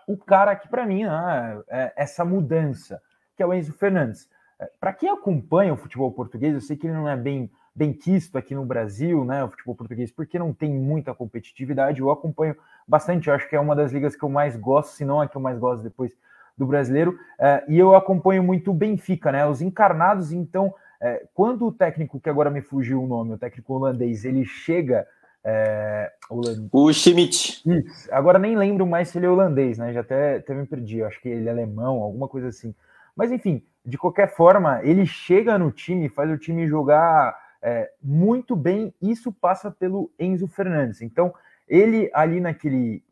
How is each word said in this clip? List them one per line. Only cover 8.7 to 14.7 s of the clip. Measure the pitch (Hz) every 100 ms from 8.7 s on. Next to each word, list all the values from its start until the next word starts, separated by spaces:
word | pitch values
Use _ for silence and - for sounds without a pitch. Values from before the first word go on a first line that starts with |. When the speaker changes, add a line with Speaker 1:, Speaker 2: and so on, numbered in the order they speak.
| 120 107 101 170 160
Speaker 1:
né, | 123 139
o | 120
futebol | - - -
português, | 113 117 120
porque | - 156 175
não | 170
tem | - 151
muita | 135 135 156 135
competitividade. | 120 117 117 - - 135 135 135 135
Eu | 135
acompanho | 147 165 - 156 147 _ _ -
bastante, | 151 175 180 151
eu |
acho | 143 -
que | 151
é |
uma | 147 147
das | 143
ligas | 139 143 139
que |
eu | 147
mais | 143 147 117
gosto, | 110